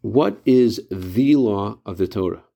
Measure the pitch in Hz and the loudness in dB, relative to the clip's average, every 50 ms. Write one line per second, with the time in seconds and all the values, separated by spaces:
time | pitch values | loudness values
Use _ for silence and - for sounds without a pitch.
0 | - 101 104 131 156 202 202 - _ 135 131 127 123 117 - - - _ 95 95 | -8 0 2 2 2 2 -2 -2 _ 2 4 4 4 2 0 -4 -10 _ -10 -8
1 | 90 92 92 113 135 139 147 143 127 110 101 98 101 104 - _ _ - 92 87 | -8 -4 -2 0 2 2 4 2 2 0 0 -2 -4 -6 -8 _ _ -14 -4 -4
2 | 95 90 - 104 92 87 90 87 _ _ _ | -4 -4 -2 -4 -4 -4 -6 -8 _ _ _